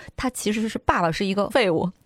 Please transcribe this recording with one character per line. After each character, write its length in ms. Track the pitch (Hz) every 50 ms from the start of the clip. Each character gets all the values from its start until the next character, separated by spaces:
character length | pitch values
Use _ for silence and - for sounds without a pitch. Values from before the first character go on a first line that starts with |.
| - - -
她 140 | - - 254
其 240 | 247 - - 220 214
实 160 | 220 214 220
是 80 | -
爸 240 | - - - 208 214
爸 100 | 175 165
是 140 | 160 - 202
一 80 | 190 190
个 160 | 196 190 -
废 200 | - 277 226 185
物， 200 | 160 156 - 180 - _ _